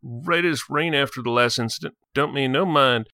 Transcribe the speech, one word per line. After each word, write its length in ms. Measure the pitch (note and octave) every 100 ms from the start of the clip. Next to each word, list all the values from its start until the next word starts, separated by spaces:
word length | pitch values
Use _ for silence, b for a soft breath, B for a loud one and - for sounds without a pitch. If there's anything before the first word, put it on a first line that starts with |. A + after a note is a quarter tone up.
Right 420 | C3+ A#2+ E3 E3+ F3
as 240 | C#3 -
rain 240 | C#3+ E3
after 300 | D3 C#3 -
the 80 | A#2+
last 260 | A#2+ A#2+ -
incident. 380 | A#2 - - _ _
Don't 220 | - D3+ C#3+
pay 120 | C3+
no 160 | C3+
mind 440 | F#3+ D3+ C3+ A#2+ A2